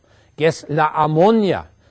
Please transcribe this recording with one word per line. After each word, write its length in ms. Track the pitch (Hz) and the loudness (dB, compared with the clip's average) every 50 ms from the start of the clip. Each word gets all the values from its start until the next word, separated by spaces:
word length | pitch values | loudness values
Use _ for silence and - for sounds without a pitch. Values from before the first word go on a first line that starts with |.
| _ _ _ _ _ _ _ | _ _ _ _ _ _ _
que 120 | - 151 | -2 -2
es 180 | 160 156 - - - | -2 -2 -4 -8 -6
la 160 | 147 160 151 | -2 -2 -2
amonia. 840 | 151 - 156 151 156 156 156 180 214 226 220 208 180 135 87 82 - _ _ _ _ | -2 -2 -2 -2 0 2 2 4 4 4 2 0 0 -2 -4 -6 -12 _ _ _ _